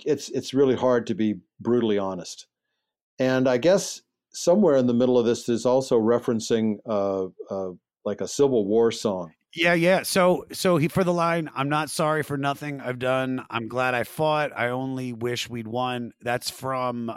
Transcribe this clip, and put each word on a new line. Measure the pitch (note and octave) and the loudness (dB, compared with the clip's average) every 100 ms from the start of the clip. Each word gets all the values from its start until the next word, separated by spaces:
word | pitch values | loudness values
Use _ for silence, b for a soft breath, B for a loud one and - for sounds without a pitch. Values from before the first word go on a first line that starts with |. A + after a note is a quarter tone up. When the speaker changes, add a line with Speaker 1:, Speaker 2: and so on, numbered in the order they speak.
Speaker 1:
it's, | D3 C#3+ - | -2 -2 -4
it's | C3+ - | -8 -4
really | C3 C3+ | 2 2
hard | A#2 B2+ B2 A2 | 4 2 2 0
to | |
be | G#2+ G#2+ G2+ - - | -2 -2 -2 -8 -8
brutally | A2 A#2+ A2+ G2+ | -2 0 2 0
honest. | F#2+ F#2 E2 - - _ _ _ _ _ _ - | -2 -6 -12 -16 -20 _ _ _ _ _ _ -2
And | B2+ C3 C3 | 0 2 2
I | B2 | 4
guess | D3+ F#3+ - - _ _ _ | 4 2 0 -10 _ _ _
somewhere | - - F#3+ F#3 C3+ | -4 2 4 6 4
in | B2 | 4
the | |
middle | A#2+ B2+ B2 | 4 4 4
of | A#2 | 4
this | A#2 - | 0 0
is | A2+ B2 | 0 2
also | B2+ C3 A#2+ | 2 2 2
referencing, | A2 A#2+ B2 A2+ - A#2 A2 G2+ A#2+ | 4 2 0 -2 0 0 0 -2 -4
uh, | G#2 G2 F#2+ F#2 - - | -2 0 -2 -4 -8 -10
uh, | G2 F#2 F2 _ _ | -8 -8 -10 _ _
like, | G#2 G2+ | -8 -6
a | F#2+ | -4
Civil | - C#3+ B2 G2 | 2 2 2 2
War | A2+ A#2 | 4 2
song. | A2 A2 F#2 E2+ _ _ | 2 -4 -4 -8 _ _
Speaker 2:
Yeah, | D#3+ E3+ | -2 2
yeah. | E3+ E3+ F#3 | 4 4 2
So, | - G3 F3+ F3 - | 2 2 4 2 -2
so | - F#3+ F3 | -2 2 2
he, | D3+ | 2
for | - | 0
the | F3 | 0
line, | F3 E3+ E3+ D3+ | 0 0 0 -4
"I'm | B2+ C#3 | -4 -2
not | D3+ D3+ | -2 -2
sorry | - D#3 D#3 | -2 0 0
for | C#3 C#3+ | -2 -4
nothing | C#3 C#3 D3 C#3 | -4 -4 -6 -8
I've | B2 B2+ | -6 -4
done. | B2+ C3 C3 B2+ - | 0 0 0 -4 -4
I'm | A#2 A2 | -6 -4
glad | A#2+ B2+ | -2 0
I | B2 | 0
fought. | A2 - D#3 D3+ D3 | -2 -2 0 0 -2
I | - A#2+ | -2 -2
only | B2+ C3 C3 B2+ | -2 -4 -6 -8
wish | A#2 A#2+ A#2+ - | -6 -4 -4 -6
we'd | A#2+ A2 | -8 -6
won." | A#2+ B2+ B2 A#2+ - | -4 -2 -4 -8 -8
That's | A#2 B2 - | -4 -4 -4
from, | - C3 C3 B2+ A#2+ A#2 | -10 -6 -4 -2 -4 -6